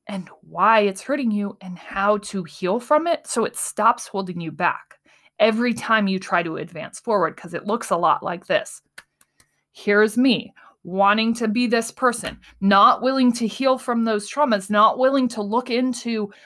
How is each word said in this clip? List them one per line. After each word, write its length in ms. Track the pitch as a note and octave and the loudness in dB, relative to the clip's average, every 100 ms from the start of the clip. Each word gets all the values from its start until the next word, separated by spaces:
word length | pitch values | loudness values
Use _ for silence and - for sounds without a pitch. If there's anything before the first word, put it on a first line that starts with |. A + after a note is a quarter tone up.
| - | -12
and 220 | G3 E3 - | -10 -10 -18
why 380 | D#3+ E3 G3 A3+ | -14 0 4 4
it's 220 | G3+ F#3+ | 4 -2
hurting 300 | - D4 B3 | -6 -2 0
you 260 | G#3 G3+ - | -2 -4 -8
and 160 | F#3 F3+ | -14 -16
how 400 | - G3 G3+ G#3 | -12 -4 0 0
to 260 | G#3 G3+ | -2 -8
heal 360 | E3+ - F3+ G#3+ | -8 -6 -2 -2
from 280 | A#3+ D4+ E4+ | 2 2 2
it 200 | E4+ - | -4 -4
so 160 | - | -4
it 120 | A3 - | -4 -4
stops 520 | - - G#3+ B3 - | -8 0 2 2 -4
holding 320 | G3 F#3+ F3 | -8 -6 -8
you 120 | E3 | -10
back 480 | D3+ F3 - - _ _ _ _ _ | -4 -4 -4 -12 _ _ _ _ _
every 340 | G#3+ A3 B3 | 2 2 -2
time 340 | A#3 - A3 G3 | -2 0 0 2
you 100 | F#3+ | -2
try 240 | F#3+ F3+ | 0 -2
to 160 | E3+ D#3+ | -2 -6
advance 420 | D#3+ E3 D3+ - | -10 -12 -14 -14
forward, 380 | - G#3 D#3+ D#3 | -2 0 0 -4
'cause 160 | F3 | -10
it 120 | E3+ G3+ | -10 -4
looks 240 | A3+ - | -4 -2
a 80 | F3 | 0
lot 260 | E3+ D3 | 2 0
like 240 | - E3+ - | -2 -8 -2
this. 340 | E3 - - _ - _ _ _ _ _ _ _ | -2 -2 -16 _ -20 _ _ _ _ _ _ _
Here's 460 | - - G#3 G#3+ A3 | -10 0 4 4 4
me 360 | C4 F#3+ - _ - _ | 2 2 -2 _ -20 _
wanting 500 | - F#3 G3 G#3+ A3 | -10 0 2 2 0
to 160 | A#3 A#3 | -2 -2
be 180 | G#3+ B3 | 0 0
this 240 | A#3 A3+ | 0 -2
person, 480 | - B3+ A#3 - - - _ | -2 -2 0 -8 -12 -20 _
not 400 | G3 G3 A3 - | 2 6 6 4
willing 280 | B3 C4+ B3+ | 0 2 2
to 120 | A#3+ A3+ | 2 -4
heal 320 | - C4+ C4 | 0 0 0
from 280 | - A#3 A3+ | -2 -2 0
those 260 | G#3 G#3 | -2 -4
traumas, 380 | - C#4+ G#3+ F#3+ | 0 2 0 0
not 280 | G#3 G#3+ - | 4 4 4
willing 300 | C4 C4+ B3+ | 2 2 0
to 140 | A3+ | -2
look 280 | G3+ A3 B3+ | -2 -4 -2
into 640 | A#3 B3+ A#3+ A#3 A3+ G#3 - | -2 -2 -4 -4 -4 -4 -8